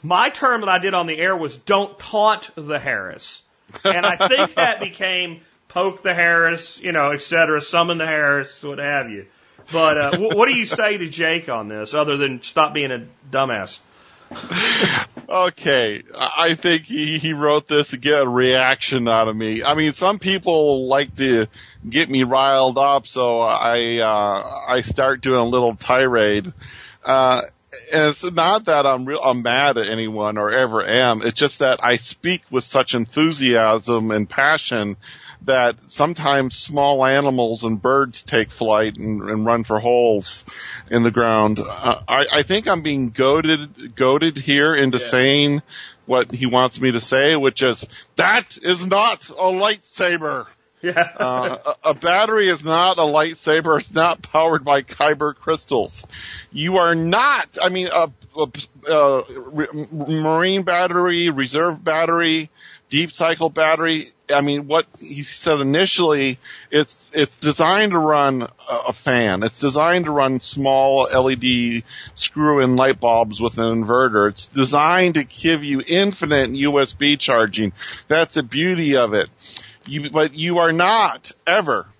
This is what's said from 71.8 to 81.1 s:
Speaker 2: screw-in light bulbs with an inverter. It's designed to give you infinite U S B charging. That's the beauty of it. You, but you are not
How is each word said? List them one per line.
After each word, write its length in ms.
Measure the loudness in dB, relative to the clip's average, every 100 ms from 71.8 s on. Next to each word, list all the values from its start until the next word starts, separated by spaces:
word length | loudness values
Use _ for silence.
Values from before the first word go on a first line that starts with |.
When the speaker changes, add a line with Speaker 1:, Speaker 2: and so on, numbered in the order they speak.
| -8 -20 -20
Speaker 2:
screw-in 640 | -10 -8 -2 0 2 2 4
light 240 | 2 2
bulbs 400 | 2 2 2 -2
with 180 | -4 -2
an 240 | -2 -2
inverter. 480 | 0 2 2 2 0
It's 160 | -2 -8
designed 720 | -2 0 2 2 2 2 0
to 80 |
give 400 | -6 -4 -2 -2
you 180 | -2 -6
infinite 640 | -2 0 0 -2 0 0 0
U 300 | -2 0 2
S 120 | 0
B 240 | 0 0 0
charging. 560 | 2 2 2 -2 -4 -6 -16 -16 _
That's 300 | 0 0 -2
the 80 |
beauty 520 | -4 -4 -2 0 2 2
of 160 | 2
it. 160 | 0 -2 _ -16 -16 -16 -20 -12
You, 240 | -10 -4
but 240 | 0 0
you 240 | -2 -2 2
are 120 | 2
not 600 | 2 2 2 0